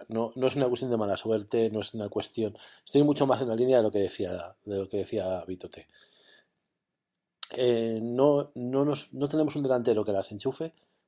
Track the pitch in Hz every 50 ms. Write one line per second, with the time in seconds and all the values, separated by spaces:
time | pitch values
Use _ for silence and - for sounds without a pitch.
0 | - - 110 113 117 113 - 131 127 131 - 143 135 123 123 117 135 127 120 110
1 | 107 101 95 - - 110 113 107 101 - - 117 113 110 104 107 98 - - 113
2 | 104 101 - 104 98 - - 117 110 - - - - - - - - - - 143
3 | 147 147 143 143 143 135 127 117 135 120 110 113 123 127 131 123 110 107 101 104
4 | 98 90 - - 101 90 90 87 85 - - _ - 107 101 98 95 95 - 101
5 | 92 - 117 107 92 92 92 90 82 92 95 92 - 90 - - - _ _ _
6 | - _ _ _ _ _ - _ _ _ _ _ _ _ _ _ _ _ _ _
7 | _ _ _ _ _ _ _ _ - - - 127 127 123 120 113 113 113 113 110
8 | 113 120 120 127 139 147 143 143 139 143 - 123 123 123 131 135 143 151 143 143
9 | - - - 131 143 139 156 156 151 151 - 147 143 131 127 123 117 123 110 107
10 | 104 - 101 95 95 - 107 101 - 131 127 - 160 165 - _ _ _ _ _
11 | _